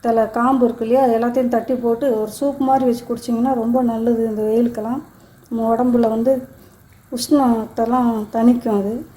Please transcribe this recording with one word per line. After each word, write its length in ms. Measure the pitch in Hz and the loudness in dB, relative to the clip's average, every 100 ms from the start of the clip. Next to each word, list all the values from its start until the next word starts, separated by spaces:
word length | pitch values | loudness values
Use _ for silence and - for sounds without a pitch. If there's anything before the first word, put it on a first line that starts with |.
தழை 300 | 233 226 214 | 0 0 0
காம்பு 340 | 233 240 269 | 0 0 2
இருக்கு 220 | 240 226 220 | 2 0 0
இல்லையா, 180 | 254 | 2
அது 140 | 262 226 | 4 2
எல்லாத்தையும் 360 | 240 254 240 240 | 0 0 0 -2
தட்டி 180 | - | -2
போட்டு 460 | 247 233 226 277 220 | -2 -2 0 0 -2
ஒரு 100 | 214 | -4
சூப் 280 | 208 285 277 | -4 -4 -2
மாதிரி 260 | 262 269 | 0 2
வச்சு 200 | 254 240 | 2 -2
குடிச்சிங்கன்னா 500 | - 240 - 233 247 | -4 -8 -4 -2 0
ரொம்ப 280 | 254 226 240 | 0 0 2
நல்லது 460 | 247 226 226 226 226 | 0 0 0 0 0
இந்த 140 | 214 | -2
வெயிலுக்கெல்லாம். 600 | 214 226 240 233 214 262 302 - - _ - | 0 2 0 -2 -6 -6 -8 -20 -20 _ -10
நம்ம 260 | 233 226 | -4 0
உடம்புல 340 | 226 247 240 226 | 0 2 2 2
வந்து 400 | 226 233 262 240 - - - - - _ | 0 0 0 -4 -20 -20 -20 -20 -20 _
உஷ்ணத்தெல்லாம் 960 | 247 - 294 262 226 220 - 226 247 240 220 214 | -10 0 2 4 0 -2 -4 0 2 2 0 -4
தணிக்கும் 460 | 226 233 240 240 208 | 2 2 2 0 -2
அது. 160 | 196 240 320 | -2 -6 -10